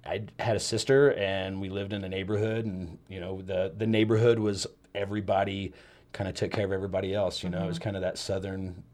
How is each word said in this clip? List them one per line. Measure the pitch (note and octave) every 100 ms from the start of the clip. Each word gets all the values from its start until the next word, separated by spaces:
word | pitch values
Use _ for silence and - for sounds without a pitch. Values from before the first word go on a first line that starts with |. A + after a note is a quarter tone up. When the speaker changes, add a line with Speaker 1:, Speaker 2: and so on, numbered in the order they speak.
Speaker 1:
I | - F#2+ G#2+ -
had | A#2 G#2
a |
sister, | - A2 - C3+ C#3+
and | - G2 F#2+ F#2+ F#2+
we | G2
lived | G2 G2+
in | G#2
a | F#2+
neighborhood, | F#2+ F#2+ G#2 A2 A2+ A2
and, | F#2 F2 - _
you | F#2+
know, | F2 F#2+
the, | F#2 F#2 F#2+ G#2
the | A2
neighborhood | A2 A2 A2 A#2 A2
was | G#2+ G2 - - _
everybody | G2+ G2+ G#2 G#2 G2 G2+ G2 F#2+ - - - _
kinda | - F#2+
took | - F#2+
care | A2
of | G2
everybody | F#2+ G2 F#2+ F#2+
else, | G2+ F#2+ -
you | F#2
know? | F#2
It | F#2
was | E2+
Speaker 2:
Mm-hmm. |
Speaker 1:
kinda | A2 G2
that | F#2 -
southern | - F#2+ F#2+ F#2+ F#2+ F2+ -